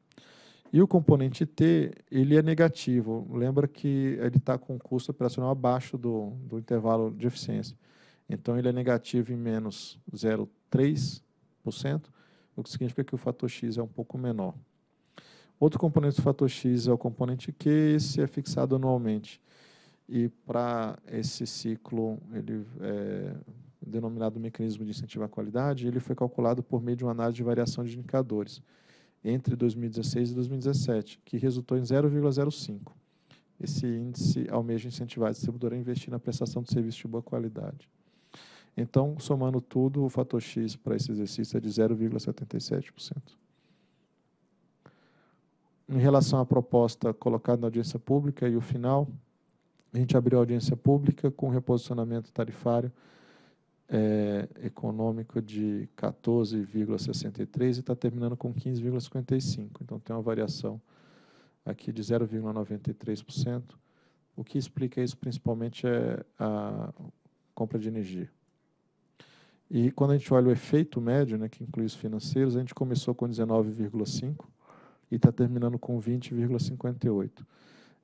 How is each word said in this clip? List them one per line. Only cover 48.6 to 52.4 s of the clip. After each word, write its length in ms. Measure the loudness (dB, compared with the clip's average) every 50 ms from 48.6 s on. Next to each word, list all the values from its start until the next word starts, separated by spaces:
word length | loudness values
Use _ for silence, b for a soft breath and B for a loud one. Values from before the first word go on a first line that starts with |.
final, 460 | 0 -2 -4 -2 0 2 2 2 2 0 -4 -12 -18 _ _ _ _ _ _ _ _ _ _ _ _ _ 0
a 40 | 0
gente 180 | 2 4 4 4
abriu 220 | 6 6 6 6
a 20 |
audiência 340 | 6 4 2 2 2 0 0
pública 540 | 2 4 6 6 6 6 4 2 2 0 -2
com 200 | 0 0 0 0
reposicionamento 840 | 0 0 2 2 2 2 0 -2 -2 -2 -2 -2 -2 -4 -6 -6 _
tarifário, 580 | -4